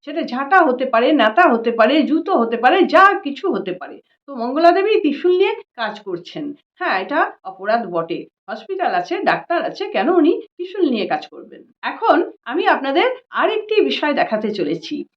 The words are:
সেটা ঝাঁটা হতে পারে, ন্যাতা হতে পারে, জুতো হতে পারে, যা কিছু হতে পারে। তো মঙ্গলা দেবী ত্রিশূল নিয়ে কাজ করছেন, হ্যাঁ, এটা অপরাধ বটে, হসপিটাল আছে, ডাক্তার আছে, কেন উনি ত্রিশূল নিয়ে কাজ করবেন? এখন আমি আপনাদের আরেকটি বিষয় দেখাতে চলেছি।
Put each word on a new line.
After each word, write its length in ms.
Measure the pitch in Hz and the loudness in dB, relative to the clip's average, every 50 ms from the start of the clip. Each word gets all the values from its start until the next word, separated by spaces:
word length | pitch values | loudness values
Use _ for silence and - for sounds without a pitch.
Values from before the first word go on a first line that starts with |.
| _ | _
সেটা 180 | 285 294 330 302 | -8 -6 -6 -6
ঝাঁটা 360 | - 247 247 269 277 262 254 320 | -6 -4 -6 -2 2 4 4 4
হতে 180 | 269 247 254 - | 4 2 0 -2
পারে, 220 | 247 - 226 240 285 320 | 0 0 2 2 4 4
ন্যাতা 320 | 277 226 - - - 359 330 247 | 4 4 4 4 4 4 4 4
হতে 180 | 220 - 233 | 2 0 -2
পারে, 240 | 220 - 214 226 285 320 262 | 2 4 4 4 4 2 2
জুতো 300 | 220 285 320 - - 381 | 2 0 0 0 0 0
হতে 200 | 285 233 226 233 | 0 0 0 -2
পারে, 220 | 233 226 254 320 392 349 | 2 2 4 4 4 2
যা 220 | - - 320 - - 403 - 403 | 4 6 6 6 6 4 2 -4
কিছু 200 | 285 277 - - 381 269 | -6 -8 -4 -4 -2 -2
হতে 180 | 190 160 185 175 | -2 -4 -6 -8
পারে। 240 | - 139 139 151 - _ _ _ _ _ - | -8 -10 -16 -18 -20 _ _ _ _ _ -16
তো 60 | 277 | -10
মঙ্গলা 360 | 247 226 247 262 302 330 339 349 | -8 -6 -4 -2 4 6 6 6
দেবী 200 | 381 392 427 440 370 | 6 2 2 2 2
ত্রিশূল 320 | - 302 269 - - 359 359 | 2 0 -2 0 2 2 4
নিয়ে 180 | 359 392 427 453 453 - _ _ | 4 4 2 0 -4 -8 _ _
কাজ 180 | - 226 214 208 214 | -8 -6 -6 -6 -10
করছেন, 440 | - 196 180 170 170 - - 165 147 143 143 _ _ _ _ _ | -10 -10 -10 -10 -10 -12 -12 -10 -10 -10 -10 _ _ _ _ _
হ্যাঁ, 180 | 359 339 233 190 190 | -4 -2 -2 -2 -2
এটা 180 | - 285 311 381 415 - _ _ | -2 0 0 0 -2 -4 _ _
অপরাধ 380 | 190 185 - 190 208 220 233 226 180 | -18 -16 -10 -2 0 0 0 0 -2
বটে, 280 | 175 165 165 165 175 - - - _ _ _ - | -4 -4 -4 -4 -6 -8 -8 -12 _ _ _ -14
হসপিটাল 440 | 214 - - - 381 381 349 247 196 | -14 -14 -10 -10 -6 -4 -2 -2 -2
আছে, 200 | 175 175 - 349 403 - | -2 -2 -2 -6 -2 0
ডাক্তার 360 | 202 170 170 - _ 339 339 - | 0 0 0 -2 _ -4 -2 -2
আছে, 220 | - - - 392 415 - | -4 -6 -8 -10 -6 -4
কেন 160 | 208 196 285 370 359 | -2 0 2 2 4
উনি 120 | 302 - 453 - - - _ | 4 2 2 0 -6 -12 _
ত্রিশূল 300 | _ 349 370 370 415 359 285 | _ -12 -10 -4 -2 0 0
নিয়ে 160 | 247 214 - | 0 -2 -2
কাজ 160 | - 165 - - | -4 -4 -6 -6
করবেন? 360 | - - - - - - 123 - _ _ _ - | -12 -18 -20 -20 -20 -20 -20 -20 _ _ _ -10
এখন 340 | 233 - - - 440 311 302 403 466 - _ _ | -10 -8 -4 0 2 2 2 2 -4 -8 _ _
আমি 200 | 226 247 339 427 | -8 -6 -2 0
আপনাদের 420 | 392 311 - 269 269 269 330 427 508 508 - _ _ | 0 0 0 0 -2 0 0 0 0 -2 -6 _ _
আরেকটি 440 | - 214 269 359 440 440 415 - 427 427 | -4 -2 -2 0 -2 -2 -4 0 0 0
বিষয় 340 | 320 269 - - - 196 190 | 2 0 0 -2 -2 -2 0
দেখাতে 340 | - 151 - 226 214 214 214 | 0 0 -2 -2 -4 -4 -4
চলেছি। 440 | 208 - 151 147 160 170 - - 156 143 - _ _ | -4 -4 -4 -4 -4 -6 -6 -10 -10 -10 -10 _ _